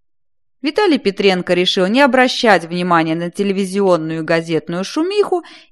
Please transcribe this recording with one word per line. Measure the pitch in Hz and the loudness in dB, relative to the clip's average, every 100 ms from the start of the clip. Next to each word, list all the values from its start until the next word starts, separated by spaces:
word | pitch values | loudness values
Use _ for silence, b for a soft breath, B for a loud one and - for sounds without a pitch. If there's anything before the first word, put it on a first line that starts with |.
| _ _ _ _ _ _ | _ _ _ _ _ _
Виталий | 277 311 415 285 | -4 0 2 2
Петренко | 202 190 202 180 175 | 0 0 0 0 0
решил | 175 185 - 185 | 0 0 0 0
не | 240 | 2
обращать | 285 254 247 - 233 185 165 | 4 4 2 2 2 2 2
внимания | 180 180 170 160 | -4 0 0 0
на | 165 175 | -2 -4
телевизионную | 185 202 190 196 190 196 170 160 160 | -4 -2 -2 -4 0 2 2 0 -6
и | 160 | -2
газетную | 165 165 160 151 175 | -2 0 -4 -4 -6
шумиху, | 190 - 339 415 392 359 B B B | -6 -4 -2 -2 0 -2 B B B